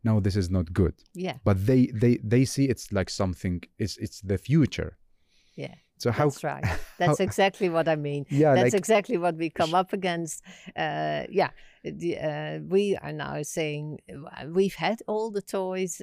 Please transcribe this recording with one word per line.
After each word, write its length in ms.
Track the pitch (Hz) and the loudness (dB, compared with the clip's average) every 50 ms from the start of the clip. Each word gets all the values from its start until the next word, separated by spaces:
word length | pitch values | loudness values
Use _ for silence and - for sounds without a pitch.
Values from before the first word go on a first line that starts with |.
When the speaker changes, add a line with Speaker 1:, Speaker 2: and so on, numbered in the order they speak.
Speaker 1:
"No, 180 | - 113 110 107 | 2 4 2 4
this 140 | 95 104 90 | 4 2 2
is 140 | 104 92 85 | 2 0 2
not 220 | 95 92 85 82 | 2 0 0 0
good." 220 | 87 - 92 139 - _ _ _ _ | 2 2 2 2 2 _ _ _ _
Speaker 2:
Yeah. 220 | 175 185 175 - - - | -6 -6 -4 -6 -2 2
Speaker 1:
But 220 | 104 101 95 98 | 2 2 2 4
they, 200 | 117 131 131 123 | 4 6 6 6
they, 320 | - - 107 120 120 120 - - 107 | 4 2 2 4 4 4 2 0 2
they 140 | 117 123 135 | 4 4 4
see 200 | 120 - 139 139 135 | 2 2 0 0 0
it's 220 | 120 - - - | 0 -4 -4 -4
like 180 | 101 98 92 - | -2 -2 -2 -2
something, 520 | - - 101 95 87 - - 95 87 85 - _ _ _ | -2 -2 -2 -2 -2 -4 -2 -4 -4 -4 -6 _ _ _
it's, 180 | 113 104 - - | -6 -6 -4 -6
it's 220 | 110 101 - - | -8 -10 -10 -12
the 180 | - 92 101 92 | -4 -2 -2 -2
future. 600 | - - 139 165 139 - - - 80 78 - _ _ _ _ _ _ _ _ _ _ _ _ | 0 2 4 4 4 2 0 -6 -8 -8 -10 _ _ _ _ _ _ _ _ _ _ _ _
Speaker 2:
Yeah. 200 | - 139 - - _ _ _ _ _ | -14 -14 -14 -14 _ _ _ _ _
Speaker 1:
So 100 | - 123 | -2 -2
how 120 | 117 - 147 147 | 2 2 2 2
Speaker 2:
That's 160 | 139 - - | 0 -2 -6
right. 200 | 151 - 67 - | -6 -6 -4 -4
Speaker 1:
<laughs> 340 | 90 85 - - - - - | -4 -2 -4 -6 -10 -4 0
Speaker 2:
That's 200 | - 165 147 - | 2 2 4 2
Speaker 1:
how 60 | 190 | 0
Speaker 2:
exactly 440 | - - - 190 196 190 - 214 180 | -2 2 2 2 2 2 0 -2 0
what 200 | 165 165 160 165 | 2 2 2 2
I 80 | 160 | 0
mean. 280 | 151 147 147 143 143 139 - | 0 -2 -4 -6 -6 -6 -2
Speaker 1:
Yeah, 240 | 147 139 156 151 135 | 2 4 6 6 6
Speaker 2:
That's 180 | 127 123 127 | 6 6 4
Speaker 1:
like 80 | - 196 | 2 2
Speaker 2:
exactly 380 | 175 - 220 208 202 - 240 175 | 2 4 2 2 4 0 -2 0
what 180 | 170 175 165 | 0 0 0
we 140 | 160 165 160 | 0 -6 -6
come 200 | _ - 170 156 | _ -2 -2 2
Speaker 1:
sh- 40 | 165 185 | 2 0
Speaker 2:
up 120 | 185 - | 0 0
against. 520 | - 196 185 180 170 170 170 160 - - _ 190 180 - - 190 - | -4 -4 -2 -2 -2 -2 -4 -6 -8 -12 _ -20 -20 -20 -20 -14 -6
Uh, 480 | - 165 156 151 156 156 151 151 147 - - | -4 -4 -4 -2 -2 -4 -2 -4 -4 -6 -2
yeah, 220 | - 190 170 - - - - - _ _ | 0 0 0 0 -2 -12 -20 -20 _ _
the, 360 | - - - - 165 170 - - | -12 -12 -10 -6 -4 -4 -4 -2
uh, 400 | - 156 147 151 151 156 156 156 156 156 | -4 -4 -4 -4 -8 -8 -8 -10 -6 0
we 280 | 180 196 202 202 190 - | 2 2 2 2 -2 -2
are 100 | - 147 | -4 -8
now 300 | 151 151 143 139 139 147 | -8 -8 -8 -6 -6 -6
saying, 560 | 151 - - 175 160 151 147 147 151 151 151 - _ - | -6 -6 -4 -4 -4 -4 -4 -6 -8 -8 -10 -12 _ -16
uh, 380 | - 135 139 - - - 131 | -16 -16 -16 -16 -14 -14 -14
we've 300 | 143 165 185 196 190 - | -2 2 2 2 2 0
had 260 | - 156 180 220 226 - - | -2 -2 -2 -2 -4 -6 -6
all 240 | 214 214 220 226 | -4 -4 -4 -4
the 100 | 202 202 | -6 -8
toys 580 | - - - 196 190 185 185 185 190 185 - - | -8 -6 -6 -4 -4 -4 -4 -4 -4 -4 -6 -10